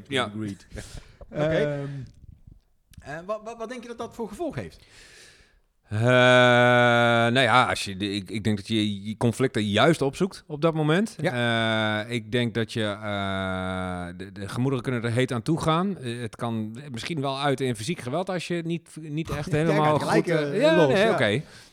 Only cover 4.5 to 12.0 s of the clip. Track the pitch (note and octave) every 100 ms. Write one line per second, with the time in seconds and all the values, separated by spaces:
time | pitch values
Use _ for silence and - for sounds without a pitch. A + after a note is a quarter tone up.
4.5 | C#3 E2+ - - - - - - - _
5.5 | _ _ _ _ G#2+ A#2+ B2+ B2 B2+ B2
6.5 | B2 B2 B2 A#2+ A#2+ A#2 A#2 A#2 B2 A#2+
7.5 | B2 G#2+ F#2+ - F#2 G2+ G2+ F#2 A2 G#2+
8.5 | G#2 G#2 A2+ G#2+ G2+ G#2 G#2 A#2+ G#2+ C3
9.5 | A2 G#2 G2+ C#3+ D#3+ C#3 - F#3+ - -
10.5 | D3 E3 D#3+ D3+ E3+ A3 - D#3+ B2 A#2+
11.5 | A#2 A2+ A2 G#2+ G#2+